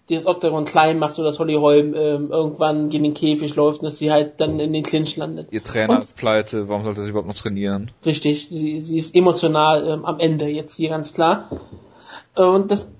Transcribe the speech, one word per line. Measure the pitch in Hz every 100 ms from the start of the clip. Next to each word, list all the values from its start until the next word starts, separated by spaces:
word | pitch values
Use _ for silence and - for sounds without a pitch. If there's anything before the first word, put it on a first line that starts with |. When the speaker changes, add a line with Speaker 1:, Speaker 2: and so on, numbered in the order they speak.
| -
Speaker 1:
das | 165
Octagon | 175 175 165 156
klein | 147 165 156 160
macht, | 151
so | 165
dass | 156 147
Holly | 160 151
Holm, | 147 147 147
ähm, | 151 151 143 147
irgendwann | 160 156 151 156 151 151
gegen | 151
den | 151
Käfig | 147 156 151 147
läuft | 147 147 151
und | 156
dass | 147
sie | 151
halt | 151 147 -
dann | 156 156
in | 151
den | 156
Clinch | 151 160 156 -
landet. | 156 160 160
Speaker 2:
Ihr | 107
Trainer | - 113 110 123
Speaker 1:
Und |
Speaker 2:
ist | - -
pleite, | 120 110 107 110 101
warum | 104
sollte | 107 104
sie | 104
überhaupt | 104 98
noch | 98
trainieren? | 110 98 101 98 117 - 165
Speaker 1:
Richtig, | 151 151 147 -
sie, | 165 151 156
sie | 160 160
ist | 160
emotional, | 180 180 170 165 151 156 156 160
ähm, | 156 170
am | 156
Ende | 160 151 147
jetzt | 151 147
hier | - 160
ganz | 156 151
klar. | - 165 208 - - - - - _ - - - -
Äh, |
und | 185 190 202
das, | 202 -